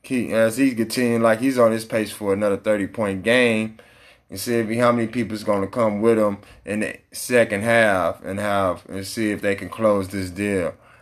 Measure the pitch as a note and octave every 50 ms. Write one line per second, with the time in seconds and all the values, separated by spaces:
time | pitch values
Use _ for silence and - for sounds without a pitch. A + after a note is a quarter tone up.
0 | _ - C3 B2 G#2 D2 F#2+ A2 A2 A2+ A2 B2 C#3 C3+ B2 A2 A2+ A2+ - B2
1 | B2 A#2+ A#2 A#2 A2+ A2+ A2 A2 B2+ C3+ C3 B2 A#2 A2+ A2+ A2+ G#2+ - A#2+ A2
2 | G#2+ G2 - - G#2+ G2+ G2 G2 G#2+ G#2 G2+ F#2+ - G#2+ G#2+ G2+ G2 F#2 - -
3 | G#2+ G2+ F#2+ F#2+ F2+ A2+ A#2 B2+ B2 A#2 A2+ A2 A2 A2 A2 - - _ _ _
4 | - - _ _ _ _ - G2 - A#2+ A#2+ A#2 A2+ G#2 A2+ A#2 A#2+ A#2+ A#2 A#2+
5 | A2+ A2 A2+ B2+ A2+ F#2+ G#2+ G#2 G#2 G#2+ G#2 G2+ F#2+ F#2+ - B2 A2+ A2 G#2 G2+
6 | A2 A#2 A2+ A2 G#2+ G#2 G2+ G2 - - - - _ - G#2 G#2+ G#2 D2 - -
7 | _ _ - - - - B2 A#2+ A2+ A2+ G#2+ G2 G#2 A#2 A#2 A#2 A2 G#2+ G2 F#2
8 | E2+ E2+ F2+ - - F2 G2 G2+ G#2 G#2 G2+ G2 G2 F#2 F2 E2 - - F2+ G2
9 | G2 G2 - A#2 A2 G#2+ G2+ G2 G#2 G2+ G2+ F#2+ G2 E2+ - - A2 G#2+ G#2 G2+
10 | F#2+ F#2 G2 G2 F#2+ F#2 F2 F#2+ G#2 G#2 G2+ F#2+ E2+ D2+ - _ _ _ - _